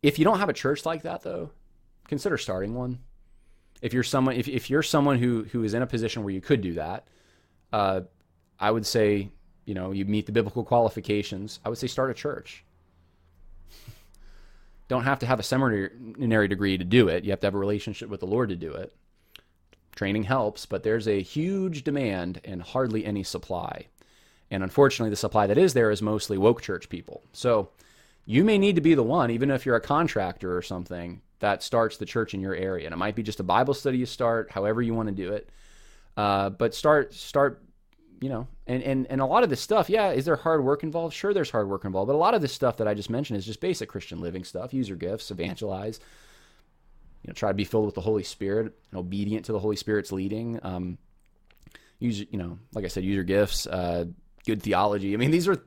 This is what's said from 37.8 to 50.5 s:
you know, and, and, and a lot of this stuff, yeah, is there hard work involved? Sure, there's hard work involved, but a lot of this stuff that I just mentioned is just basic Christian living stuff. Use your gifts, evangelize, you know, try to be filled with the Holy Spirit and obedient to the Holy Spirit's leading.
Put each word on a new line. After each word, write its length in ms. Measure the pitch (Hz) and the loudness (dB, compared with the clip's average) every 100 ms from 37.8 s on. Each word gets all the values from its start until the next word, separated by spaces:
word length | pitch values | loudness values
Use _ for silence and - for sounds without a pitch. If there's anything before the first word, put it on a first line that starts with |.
| _ _ _ - | _ _ _ -10
you 80 | 131 | -6
know, 180 | 120 127 - - | -6 -8 -12 -4
and, 160 | 127 | -4
and, 260 | 131 135 127 | 0 -2 -2
and 120 | 135 | -2
a 60 | 135 | 2
lot 180 | 185 | 4
of 60 | 233 | 4
this 100 | 131 | 2
stuff, 300 | - 214 180 | 2 2 4
yeah, 220 | 214 202 | 2 2
is 120 | 135 | 0
there 140 | 139 151 | 2 0
hard 260 | 165 160 | 2 2
work 200 | 131 143 | 4 0
involved? 300 | 160 160 165 | 0 -4 -4
Sure, 200 | - 196 | -4 0
there's 160 | 196 151 | 0 0
hard 180 | 117 101 | 0 0
work 160 | 98 | -2
involved, 240 | 101 92 104 | -2 -2 2
but 80 | 147 | 4
a 20 | |
lot 160 | 180 | 4
of 80 | 240 | 4
this 120 | 143 | 0
stuff 240 | - 127 110 | 0 0 2
that 100 | 107 | 0
I 60 | |
just 160 | 104 98 | 0 -2
mentioned 280 | 117 147 107 | -4 -2 -6
is 80 | 95 | -6
just 140 | 107 | -6
basic 300 | 180 175 - | -4 -4 -6
Christian 320 | 98 - 85 | -10 -10 -8
living 240 | 85 92 90 | -8 -8 -10
stuff. 280 | 90 120 | -10 -6
Use 140 | 135 110 | -4 -4
your 100 | 90 | -4
gifts, 340 | 85 110 - | -6 -6 -8
evangelize, 680 | 92 85 92 107 95 104 110 - - - - _ _ _ _ _ - - - | -8 -8 -6 -6 -6 -6 -10 -16 -20 -20 -20 _ _ _ _ _ -20 -20 -20
you 40 | - | -16
know, 60 | |
try 160 | - 104 | -4 -2
to 60 | 98 | -2
be 100 | 98 | 0
filled 220 | 113 107 | 2 0
with 80 | 95 | -2
the 60 | |
Holy 220 | 95 107 | -2 -2
Spirit 500 | 90 - 98 104 110 - _ | -2 -8 -2 -2 -2 -8 _
and 80 | 95 | -10
obedient 460 | 90 98 101 107 92 | -6 -4 -2 -4 -2
to 40 | |
the 80 | 107 | -2
Holy 160 | 104 104 | -2 -4
Spirit's 380 | - 107 98 | 0 -2 0
leading. 480 | 95 95 107 117 | -4 -4 -4 -6